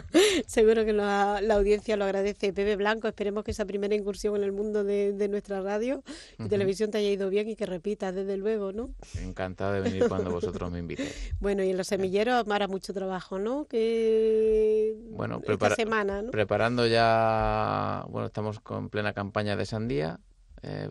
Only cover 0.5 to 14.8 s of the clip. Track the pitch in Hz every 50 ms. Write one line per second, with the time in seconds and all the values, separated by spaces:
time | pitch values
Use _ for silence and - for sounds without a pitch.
0.5 | - 247 220 220 226 226 214 220 214 208 202 202 202 202 202 202 208 202 196 220
1.5 | 214 202 202 202 208 208 - - 214 202 202 196 196 196 196 208 202 - 214 196
2.5 | 170 196 202 208 214 190 202 208 226 226 214 220 208 - 208 202 202 214 208 226
3.5 | 202 - 208 190 196 202 202 202 214 214 196 202 190 - - 208 208 208 202 196
4.5 | 196 202 214 214 208 214 202 202 202 202 202 202 202 196 208 202 202 208 - 202
5.5 | 202 196 190 196 208 214 226 254 285 277 - - 302 320 - - - - 220 185
6.5 | 202 196 196 190 196 196 220 214 208 214 208 202 202 190 196 190 190 208 214 226
7.5 | 214 - 208 175 185 170 - 208 208 - 196 190 180 196 190 196 196 196 190 214
8.5 | 226 214 196 196 190 220 247 269 - - - - - - 90 92 92 - 95 92
9.5 | 92 - 98 98 101 98 95 - 95 95 170 226 95 95 92 90 87 87 - 90
10.5 | 87 - 90 87 87 87 85 82 82 - 277 285 - - - - - - 196 202
11.5 | 196 196 190 190 185 180 185 - 208 185 190 185 180 202 220 247 247 240 226 214
12.5 | 208 208 202 185 196 185 - - 180 196 190 190 185 180 - - 196 190 202 226
13.5 | 262 294 302 - - 226 226 226 226 226 226 220 220 220 220 220 220 220 220 220
14.5 | 220 214 214 214 214 214